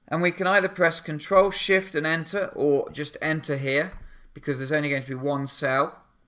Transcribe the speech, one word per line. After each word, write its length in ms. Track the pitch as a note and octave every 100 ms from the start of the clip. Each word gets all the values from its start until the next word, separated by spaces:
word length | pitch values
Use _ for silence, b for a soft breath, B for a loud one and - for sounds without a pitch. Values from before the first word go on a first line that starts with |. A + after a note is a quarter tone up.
| -
and 160 | D#3+
we 80 | F3
can 160 | F3 F#3
either 220 | G3 F#3+
press 300 | F#3+ E3 D#3+
Control, 520 | - D3+ - G3 G3
Shift, 440 | - - F#3+ F#3+
and 120 | D#3 D#3+
Enter, 440 | E3 D#3 G3+ F#3
or 340 | - D3 C#3 -
just 280 | - D3 -
Enter 380 | D#3 D#3 - C#3
here, 340 | C3+ C#3 F3+ - b b b
because 240 | - - C3
there's 160 | C3+
only 160 | D3+ D3
going 140 | C#3
to 60 | B2+
be 60 |
one 320 | B2+ C#3 C#3 C#3
cell. 580 | - C#3 C3+ D#3+ - _ _